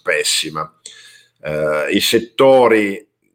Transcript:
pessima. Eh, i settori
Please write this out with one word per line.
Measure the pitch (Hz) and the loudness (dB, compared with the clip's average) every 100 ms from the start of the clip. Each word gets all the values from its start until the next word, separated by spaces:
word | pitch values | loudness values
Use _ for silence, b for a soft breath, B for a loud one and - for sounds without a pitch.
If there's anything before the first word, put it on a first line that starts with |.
pessima. | 87 78 - - 78 78 78 _ B B B B B _ | -6 -4 -2 -4 -6 -10 -14 _ B B B B B _
Eh, | 76 76 76 76 71 | -10 -4 -4 -4 -2
i | 101 | -2
settori | - 117 117 - 135 131 117 110 101 98 - _ _ | 0 -2 -2 2 4 6 4 2 0 -6 -14 _ _